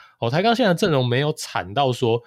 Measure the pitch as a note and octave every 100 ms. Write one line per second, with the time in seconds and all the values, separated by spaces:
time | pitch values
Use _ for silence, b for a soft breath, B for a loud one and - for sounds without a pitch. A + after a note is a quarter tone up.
0 | B B A2+ E3+ G#3+ A#3+ A3 E3+ G#3+ C#3
1 | B2 A#2+ D3 D#3 - G#2+ F2+ A2+ C#3 A#2+
2 | A#2+ A#2